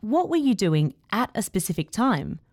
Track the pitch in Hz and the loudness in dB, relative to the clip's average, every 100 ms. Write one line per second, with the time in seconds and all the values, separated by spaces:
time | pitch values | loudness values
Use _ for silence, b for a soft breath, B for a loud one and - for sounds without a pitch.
0 | 214 302 359 339 277 214 185 156 151 - | -2 0 2 2 2 2 2 4 2 -2
1 | _ 202 - - 202 185 - 170 156 - | _ -2 -2 -4 -4 -4 -4 -4 -4 -2
2 | 262 165 - 165 - | 0 0 -2 -10 -14